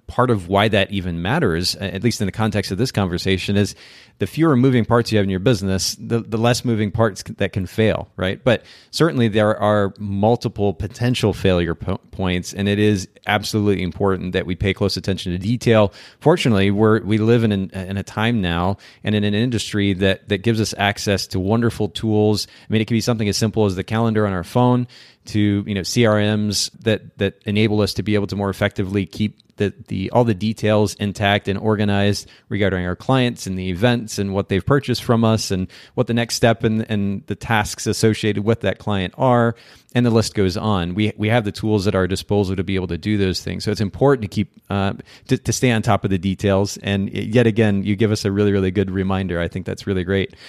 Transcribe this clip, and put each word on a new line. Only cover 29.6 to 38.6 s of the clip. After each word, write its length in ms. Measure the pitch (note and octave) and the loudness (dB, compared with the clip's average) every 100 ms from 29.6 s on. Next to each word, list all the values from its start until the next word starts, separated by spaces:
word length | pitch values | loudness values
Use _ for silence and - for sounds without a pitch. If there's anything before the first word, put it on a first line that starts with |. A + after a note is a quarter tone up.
| G2+ - - | -4 -4 -8
the, 220 | G#2+ F#2+ | -6 0
all 140 | A#2+ | 2
the 100 | A#2 | 2
details 600 | F#2+ G#2+ A2 G#2+ G#2+ G#2 | 0 -2 -2 0 2 0
intact 520 | - G#2 F#2 G2+ G2+ - | -2 -6 -2 0 0 0
and 120 | G2 | -2
organized 720 | G#2+ G#2 G#2 G2+ G2+ G2+ - - - | 0 0 2 2 0 -2 -6 -18 -8
regarding 380 | G2+ G2 F#2 F2+ | -2 0 0 -2
our 100 | F2+ | -4
clients 500 | - C3 B2 - G2+ | 0 0 0 -4 -8
and 120 | F#2 | -6
the 100 | F#2 | -4
events 500 | F2 A#2+ A#2+ G#2+ - | 0 0 0 -4 -6
and 160 | G2 | -4
what 140 | F#2+ F#2+ | -2 -2
they've 160 | G2 | -2
purchased 400 | - C#3+ C3 A#2+ | 0 0 0 -4
from 200 | - A#2 | 0 2
us 260 | A2+ A2 - | 2 2 -2
and 180 | F#2 F#2 - - | -4 -6 -10 -8
what 120 | - - | -4 -2
the 80 | |
next 220 | A#2 A#2 - | 0 -2 2
step 280 | A#2+ A2+ | 2 2
and, 260 | A#2 A2 A2 | 0 -2 -2
and 340 | G#2+ G2 G2 - | -2 -2 -4 -8
the 80 | |
tasks 520 | G2+ - A2 G#2 - A2+ | -8 -2 0 -2 -4 -4
associated 580 | G2+ A2+ G#2 G#2+ G#2 | 2 2 2 0 0
with 180 | G#2 A2+ | 0 0